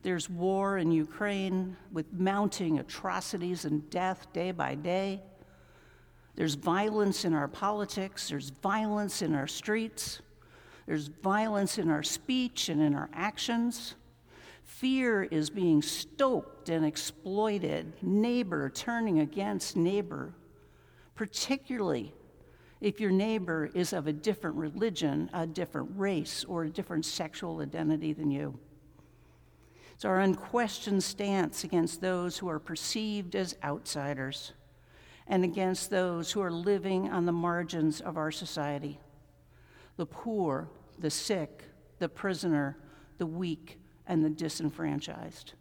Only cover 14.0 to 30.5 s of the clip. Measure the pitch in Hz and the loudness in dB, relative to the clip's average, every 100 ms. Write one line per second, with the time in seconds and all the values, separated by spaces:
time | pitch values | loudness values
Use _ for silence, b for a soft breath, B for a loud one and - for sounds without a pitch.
14 | - - B B B B - - 254 262 | -20 -20 B B B B -20 -2 2 4
15 | 254 214 190 160 151 202 180 151 151 - | 4 4 2 2 0 2 6 6 6 -2
16 | - - 269 233 - - - 165 156 151 | -6 2 4 4 -2 -12 -2 2 2 0
17 | - - - 196 220 208 170 - 160 160 | -6 -8 -4 0 2 2 0 -2 -4 -4
18 | 185 196 226 240 214 165 139 - - 233 | 2 4 4 2 0 0 -2 -4 -4 -2
19 | 226 165 151 170 202 202 - - 170 202 | 2 4 2 0 -2 -2 -2 2 2 2
20 | 185 - 156 - - - b b b b | -2 -6 -8 -12 -20 -20 b b b b
21 | b - 220 - - 269 - 247 196 135 | b -8 -6 -4 -2 -2 -2 -2 0 0
22 | 104 - - - B B B B 208 196 | -2 -12 -20 -20 B B B B -2 0
23 | 214 190 208 220 180 160 151 180 175 185 | 4 4 4 0 0 0 0 0 0 0
24 | 151 151 214 202 170 156 156 170 226 170 | -2 -2 0 0 0 -2 -4 0 0 2
25 | 156 143 175 180 165 160 170 151 - 190 | 2 2 0 -2 -4 -2 -4 -4 -6 -2
26 | 196 180 - - - 175 160 165 196 170 | 0 0 -2 -6 -4 -2 -2 -4 -4 -2
27 | - - 160 - 175 160 143 156 160 156 | -2 -4 -6 -6 -6 -4 -4 -2 2 2
28 | 156 151 151 139 147 123 - - - - | 0 0 0 0 -2 -8 -16 -20 -20 -20
29 | B B B B B B B B B B | B B B B B B B B B B
30 | 214 185 190 185 - | 0 4 4 2 0